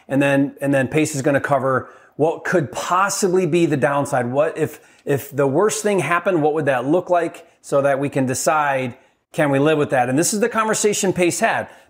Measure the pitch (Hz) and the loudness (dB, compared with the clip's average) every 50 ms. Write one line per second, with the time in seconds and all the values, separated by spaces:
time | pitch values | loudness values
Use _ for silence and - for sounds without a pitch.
0 | _ - 135 135 143 139 139 139 139 139 - - 139 139 139 139 131 120 - 156 | _ -4 0 0 2 2 2 2 2 0 -2 -4 -2 0 0 0 0 0 0 0
1 | 156 143 - 139 123 156 143 135 135 - 143 135 123 135 131 123 - - - - | 0 0 -2 -2 -2 0 0 0 0 0 0 0 0 0 -2 -2 -2 -6 -16 -20
2 | _ _ _ - 139 160 156 143 - - - 180 156 120 - - - - 175 180 | _ _ _ -2 -2 -2 -2 -4 -6 -2 0 0 0 -2 -6 -8 -4 -2 0 0
3 | 196 202 196 - - 185 175 185 185 165 143 175 170 160 151 143 127 147 143 143 | 2 0 0 0 0 2 2 2 2 2 2 2 2 2 2 2 0 0 0 0
4 | 143 139 - 127 123 120 123 139 151 165 - - 156 127 - - - - - _ | -2 0 -2 -2 -2 0 0 0 0 0 0 -2 -4 -4 -4 -8 -20 -20 -20 _
5 | - - 143 135 - - - 131 143 139 131 156 202 214 - - - 208 202 190 | -4 -2 -2 -2 -4 -6 -2 0 0 2 2 2 2 2 0 0 -2 0 0 0
6 | 143 143 175 175 175 202 185 165 147 156 147 160 151 139 135 123 120 135 156 180 | 0 0 0 0 0 0 0 2 2 0 0 0 0 0 0 0 0 0 0 0
7 | 175 - 175 175 170 165 - - - - _ _ - - - 143 135 139 139 131 | 0 2 0 0 0 -2 -6 -10 -20 -20 _ _ -10 -2 -2 0 2 2 0 0
8 | 143 139 - 143 131 127 131 127 - - 160 156 147 143 139 131 131 123 113 - | -2 -2 -2 -2 -2 -2 -2 -2 0 0 2 2 2 0 0 -2 -2 -4 -8 -12
9 | _ _ _ _ _ _ - - 156 143 139 135 139 156 160 147 147 - 147 131 | _ _ _ _ _ _ -2 0 0 2 2 2 4 2 2 2 0 0 0 0
10 | 123 120 127 143 170 165 - 208 208 226 - 226 220 220 214 - - 208 202 - | 0 2 0 0 0 0 0 0 -2 0 0 -2 -2 0 0 0 0 0 0 0
11 | - 190 170 - 180 170 160 - 226 220 165 123 104 - - - - | -2 -2 0 2 0 0 0 0 0 0 0 -2 -4 -8 -12 -20 -20